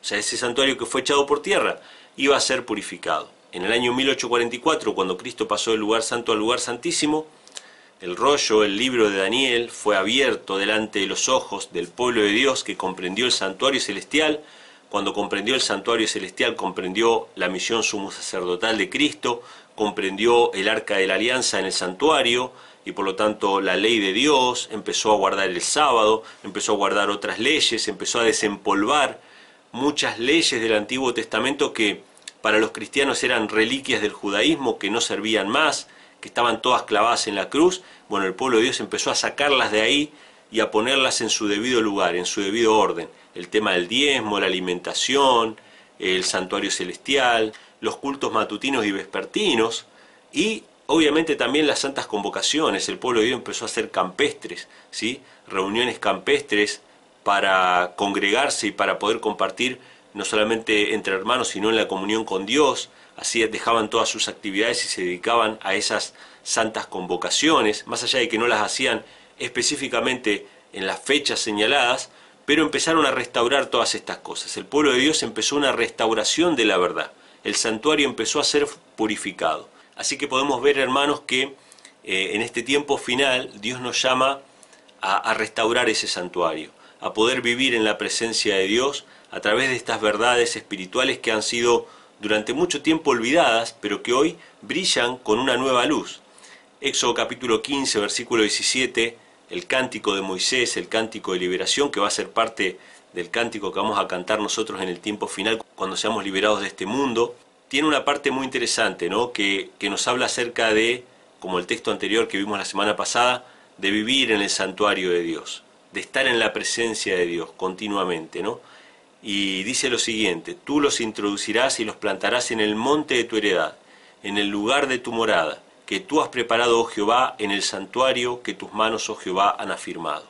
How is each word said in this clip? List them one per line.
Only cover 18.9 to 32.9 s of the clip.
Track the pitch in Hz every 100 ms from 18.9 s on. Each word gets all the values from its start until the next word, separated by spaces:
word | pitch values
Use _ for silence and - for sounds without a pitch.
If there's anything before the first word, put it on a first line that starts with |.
Cristo, | 131 147 - 101 98 - - - -
comprendió | 107 98 98 98 113 120 120
el | 98 98
arca | 110 - 101
de | 95
la |
alianza | 95 113 127 120 101
en | 95
el |
santuario | 90 90 92 147 151 120 120 127 - - -
y | -
por | 95
lo | 98
tanto | 95 107 107 101 98
la | 95 92
ley | 107 117
de | 98
Dios, | 95 139 143 127 123 -
empezó | 107 95 90 110
a | 104
guardar | 95 98 95
el | 87
sábado, | - 147 151 117 107 110 - -
empezó | 104 98 104
a | 104
guardar | 98 98 101
otras | 101 104 92
leyes, | 120 151 - 110 -
empezó | 95 101 120
a |
desempolvar | 117 104 107 101 - 101 107 147 135 - - - - - _
muchas | 117 143 143 131 107
leyes | 120 160 - 127
del | 113
Antiguo | 107 104 127 135
Testamento | 117 107 110 123 143 139
que | - 107 92 - - - -
para | 110 107
los | 110
cristianos | - 107